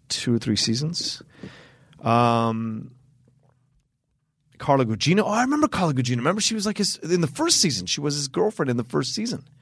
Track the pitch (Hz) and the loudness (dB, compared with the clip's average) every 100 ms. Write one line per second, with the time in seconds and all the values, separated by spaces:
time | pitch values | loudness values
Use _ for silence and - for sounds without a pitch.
0 | - - 127 117 - 104 - 117 156 170 | -8 -4 0 0 0 0 0 -2 -4 -4
1 | - - - - - - - _ _ - | -6 -8 -16 -20 -18 -18 -20 _ _ -6
2 | 113 117 120 117 117 113 113 110 - - | 2 4 4 4 0 -2 -4 -8 -12 -20
3 | _ _ _ _ _ _ _ _ _ _ | _ _ _ _ _ _ _ _ _ _
4 | _ _ _ _ _ - - 139 113 104 | _ _ _ _ _ -6 2 2 2 0
5 | 143 190 196 214 254 302 302 - 170 131 | 2 4 2 2 2 2 2 2 0 2
6 | 123 123 135 208 - 220 202 208 196 - | 0 0 0 0 -2 -2 -2 -2 -2 -4
7 | 160 175 165 - 339 - 165 104 90 - | -2 0 0 0 2 2 2 -2 -4 -4
8 | 147 147 139 175 208 - 139 120 120 151 | -4 -4 -4 -2 -2 0 -2 -2 -2 -4
9 | 131 - 233 - - _ | -2 -4 -6 -8 -12 _